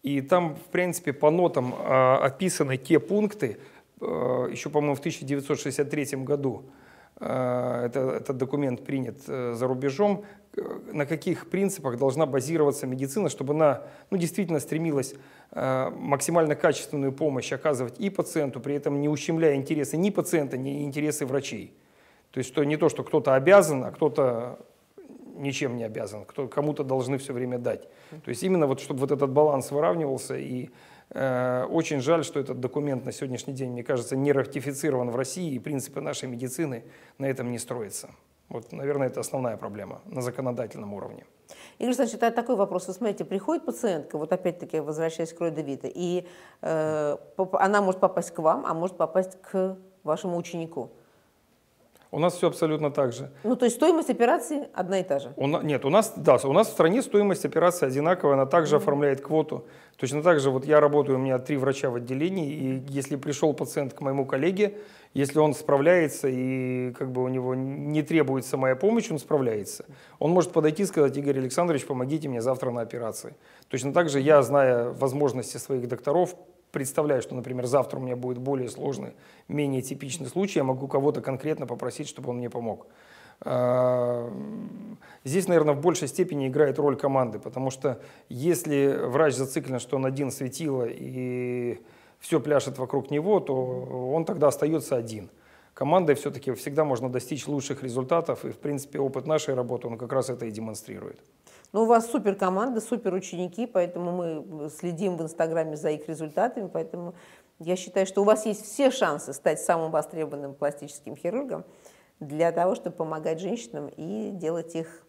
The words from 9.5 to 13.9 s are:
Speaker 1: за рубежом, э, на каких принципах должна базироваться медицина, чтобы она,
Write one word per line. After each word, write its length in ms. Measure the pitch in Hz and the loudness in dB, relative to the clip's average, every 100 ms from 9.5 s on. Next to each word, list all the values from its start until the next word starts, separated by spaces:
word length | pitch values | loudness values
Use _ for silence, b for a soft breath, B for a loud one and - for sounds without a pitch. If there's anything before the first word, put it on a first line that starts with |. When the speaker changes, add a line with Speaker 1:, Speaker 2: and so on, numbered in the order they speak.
Speaker 1:
за 140 | 117 127 | -2 0
рубежом, 560 | 131 139 135 208 196 B B _ - | 0 -2 2 2 2 B B _ -8
э, 60 | - - - | -8 -10 -8
на 120 | 156 139 | -4 -2
каких 440 | 156 190 156 - | -2 -2 -4 -2
принципах 480 | 185 196 196 135 120 | -2 0 -2 -4 0
должна 280 | 135 127 151 | 0 2 2
базироваться 600 | 135 123 160 147 139 131 | 2 0 2 2 2 -4
медицина, 400 | 127 135 214 170 | -4 -4 0 -2
чтобы 260 | - 135 | -2 -2
она, 280 | 151 156 120 B | 4 4 4 B